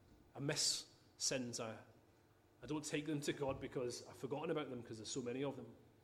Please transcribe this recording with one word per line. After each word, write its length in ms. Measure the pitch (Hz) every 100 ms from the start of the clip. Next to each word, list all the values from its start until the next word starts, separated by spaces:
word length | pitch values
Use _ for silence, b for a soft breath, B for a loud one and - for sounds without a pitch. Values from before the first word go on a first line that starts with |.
| - - - 117
I 40 |
miss 440 | 143 147 - - - - - -
sins. 420 | - 135 120 113
I, 120 | 113 107 - - - - - - - -
I 40 | 120
don't 180 | 151
take 220 | 147 156 147
them 140 | 147
to 100 | 143
God 280 | - 139 135
because 440 | 131 143 123 117 -
I've 100 | -
forgotten 320 | 127 143 165
about 200 | 156 135
them, 120 | 123
'cause 160 | 113 113
there's 120 | 104
so 120 | 139
many 200 | 120 127
of 140 | 139 131
them. 100 | 113 - - -